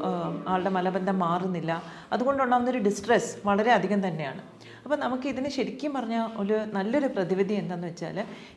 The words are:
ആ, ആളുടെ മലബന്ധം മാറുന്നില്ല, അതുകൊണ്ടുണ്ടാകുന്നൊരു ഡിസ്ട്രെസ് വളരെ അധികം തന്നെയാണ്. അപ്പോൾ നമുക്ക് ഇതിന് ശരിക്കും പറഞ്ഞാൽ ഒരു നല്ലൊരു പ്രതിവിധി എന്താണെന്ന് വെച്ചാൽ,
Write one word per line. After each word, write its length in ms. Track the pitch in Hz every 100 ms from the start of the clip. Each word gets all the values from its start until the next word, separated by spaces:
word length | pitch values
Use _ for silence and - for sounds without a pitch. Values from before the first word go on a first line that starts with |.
ആ, 420 | 185 180 170 170 -
ആളുടെ 220 | 185 185
മലബന്ധം 480 | 190 180 185 190 190
മാറുന്നില്ല, 640 | 175 175 185 175 160 165 - - -
അതുകൊണ്ടുണ്ടാകുന്നൊരു 680 | - 247 277 254 247 240 254
ഡിസ്ട്രെസ് 580 | 202 196 - 226 - -
വളരെ 280 | 202 202 220
അധികം 360 | 226 185 208 190
തന്നെയാണ്. 340 | 156 143 131 - - - -
അപ്പോൾ 140 | - 285
നമുക്ക് 320 | 262 254 285
ഇതിന് 200 | 262 277
ശരിക്കും 460 | 269 220 - 302
പറഞ്ഞാൽ 360 | 277 226 226 226 226
ഒരു 240 | 202 214 214
നല്ലൊരു 340 | 202 196 277 277
പ്രതിവിധി 480 | 233 170 185 190
എന്താണെന്ന് 340 | 208 170 175 175
വെച്ചാൽ, 360 | 170 165 160 226 - -